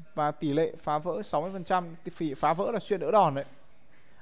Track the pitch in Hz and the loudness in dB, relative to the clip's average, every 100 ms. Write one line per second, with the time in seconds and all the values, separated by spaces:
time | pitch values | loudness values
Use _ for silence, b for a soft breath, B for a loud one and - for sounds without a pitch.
0 | 160 - 151 151 156 143 160 - - 151 | -8 0 0 0 0 2 2 -2 -2 0
1 | 170 202 208 147 175 190 170 185 170 165 | 0 -4 -2 -2 -2 -6 0 0 0 -8
2 | - - 160 139 151 165 175 233 - 196 | -10 -4 -4 2 2 4 2 0 0 0
3 | 156 208 170 139 143 - - - - b | 6 6 6 4 -6 -12 -16 -16 -16 b
4 | b b | b b